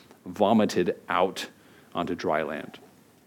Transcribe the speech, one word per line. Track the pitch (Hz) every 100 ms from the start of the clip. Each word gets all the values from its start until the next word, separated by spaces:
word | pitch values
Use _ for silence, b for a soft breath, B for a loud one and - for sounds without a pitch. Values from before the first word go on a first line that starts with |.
| b b 92
vomited | 92 101 110 101 90 90 - -
out | 90 92 90 - b b b b
onto | - 85
dry | 85 90 78
land. | 76 76 - - - _ _ _